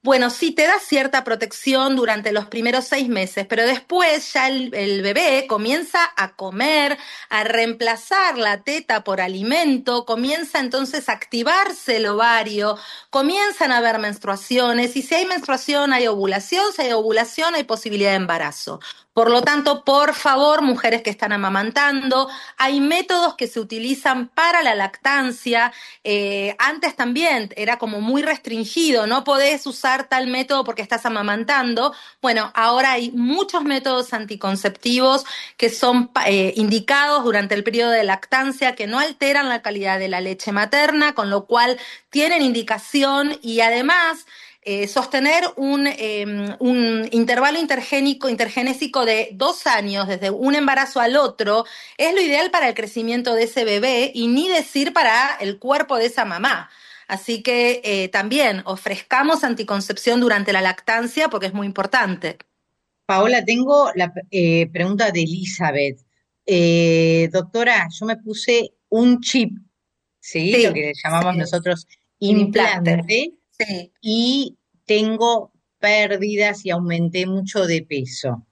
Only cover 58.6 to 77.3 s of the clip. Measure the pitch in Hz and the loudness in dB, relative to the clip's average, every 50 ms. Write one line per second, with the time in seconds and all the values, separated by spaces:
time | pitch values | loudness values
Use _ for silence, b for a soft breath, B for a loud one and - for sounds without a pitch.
58.6 | - 190 190 190 - 214 196 190 - _ 254 262 277 302 320 294 - 262 233 - | -6 -8 -10 -6 -6 -6 -8 -8 -4 _ 0 2 4 2 2 0 0 -2 -2 -4
59.6 | 214 - 208 202 196 - 202 - - 247 233 247 240 240 214 202 196 208 196 190 | -4 -4 -4 -4 -4 -6 -8 -2 0 0 2 2 2 2 2 0 0 0 0 2
60.6 | 190 185 180 - _ - 226 233 240 240 - 302 311 311 - 208 196 185 175 208 | 2 0 -2 -2 _ -2 -2 0 -2 -2 -2 -2 -2 0 -2 -4 -6 -4 -6 -6
61.6 | 202 196 190 - 190 202 - 254 220 190 180 - - 160 - _ - _ _ _ | -6 -6 -4 -4 -2 0 0 0 0 0 -4 -6 -6 -8 -10 _ -20 _ _ _
62.6 | _ _ _ _ _ _ _ _ _ - 196 190 208 233 247 240 190 202 233 240 | _ _ _ _ _ _ _ _ _ 0 2 2 4 4 2 2 2 0 0 0
63.6 | 254 269 285 285 285 - - 185 180 170 - 180 170 _ - 190 175 165 165 165 | 2 4 4 4 4 4 2 -2 -2 -2 -4 -12 -14 _ -2 2 2 4 4 2
64.6 | 165 165 165 170 175 185 202 196 226 208 175 170 165 156 170 190 185 180 - - | 2 0 -2 -4 -2 -2 0 0 0 0 2 0 -2 -2 -2 -6 -6 -8 -6 -2
65.6 | - 156 135 143 143 139 135 _ _ _ _ _ _ _ _ _ _ - 190 175 | -2 -2 0 0 -2 -2 -4 _ _ _ _ _ _ _ _ _ _ 0 2 4
66.6 | 170 170 170 170 170 165 165 165 165 165 165 165 165 165 170 185 175 180 - 233 | 4 4 4 4 4 4 4 4 4 4 4 4 2 2 0 -2 -2 -2 -2 0
67.6 | 233 247 233 202 175 165 165 - 214 220 226 226 220 214 214 214 - - 240 233 | 2 2 2 2 0 -2 -6 -6 -4 -4 -4 -6 -6 -10 -10 -4 0 2 2 2
68.6 | 226 - _ _ _ _ 208 226 240 247 247 240 240 - - 262 226 - - - | 0 -2 _ _ _ _ 0 4 6 6 4 4 0 -2 0 0 0 0 -4 -12
69.6 | - _ _ _ _ _ _ _ _ _ _ _ - - - 160 165 185 226 247 | -18 _ _ _ _ _ _ _ _ _ _ _ -20 -8 -6 -2 0 2 4 4
70.6 | 233 - - 156 147 147 143 - - 156 160 170 180 180 180 170 156 156 - 170 | 4 4 2 -2 -4 -6 -6 -6 -4 -2 0 0 0 0 0 -2 -2 -2 -4 -2
71.6 | 170 180 175 165 - b b b b b _ _ 208 196 208 208 202 196 208 220 | -2 -2 -4 -4 -6 b b b b b _ _ 0 2 4 4 4 4 2 2
72.6 | 190 208 196 180 175 170 170 170 170 185 214 240 294 339 - _ _ _ _ - | 2 2 0 0 0 0 0 0 0 0 -2 -2 -2 -4 -10 _ _ _ _ -8
73.6 | 220 208 196 180 175 - _ _ - 220 214 226 233 247 262 277 269 - - _ | -6 -6 -6 -10 -10 -14 _ _ -6 -2 -2 0 0 0 0 0 -2 -4 -8 _
74.6 | _ _ _ _ _ - 214 214 214 220 226 214 226 233 233 220 - - _ _ | _ _ _ _ _ 0 2 2 2 0 0 0 2 2 2 0 -2 -6 _ _
75.6 | _ _ _ _ - 208 208 214 208 196 202 185 196 208 208 202 208 208 202 202 | _ _ _ _ 0 2 2 2 2 0 0 -2 -2 -2 0 0 0 0 -2 -4
76.6 | - 190 170 175 175 175 170 170 170 165 170 185 180 185 | -4 -4 -2 -2 -2 -2 0 0 -2 -2 -2 -2 -2 -2